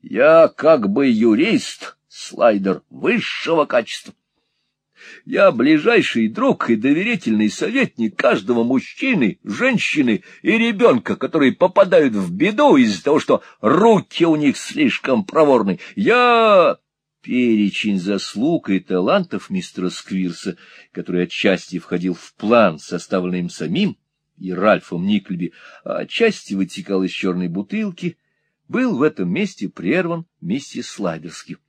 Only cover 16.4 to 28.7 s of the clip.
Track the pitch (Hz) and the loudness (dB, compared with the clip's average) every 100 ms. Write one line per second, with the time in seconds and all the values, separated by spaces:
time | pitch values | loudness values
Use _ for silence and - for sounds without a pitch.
16.4 | 220 202 156 - _ _ _ _ - 123 | 4 4 4 0 _ _ _ _ -4 0
17.4 | 123 110 101 - 110 98 90 98 - 101 | 2 2 0 -2 -2 -2 -2 -4 -4 -4
18.4 | 135 165 - 95 - 92 98 190 - 98 | -2 -2 -2 -4 -2 -2 0 0 -2 -10
19.4 | - 95 87 - 90 85 - 95 90 85 | -8 -8 -8 -6 -6 -6 -8 -6 -4 -6
20.4 | - 85 - - _ 98 87 90 87 - | -10 -12 -16 -20 _ -16 -6 -2 -2 -2
21.4 | 107 90 - 90 - 90 92 85 - _ | 0 0 -4 -12 -6 -6 -4 -6 -12 _
22.4 | 104 120 104 78 - 90 - 95 90 90 | 2 4 4 0 -10 -12 -4 -4 -4 -4
23.4 | 87 - 80 120 202 113 _ _ _ _ | -6 -8 -6 -2 -2 -4 _ _ _ _
24.4 | 92 90 104 95 - 87 92 104 - 90 | -10 -2 0 0 -2 -6 -2 -2 -4 -8
25.4 | 85 - - - - - - - 226 - | -8 -10 -20 -20 -10 -10 -8 -2 -2 -2
26.4 | - 98 95 - 90 95 92 - 95 90 | -8 -4 -4 -6 -6 -4 -4 -4 -6 -4
27.4 | 90 85 101 208 214 170 175 - _ _ | -4 -6 -6 -6 -6 -6 -10 -10 _ _
28.4 | _ _ _ | _ _ _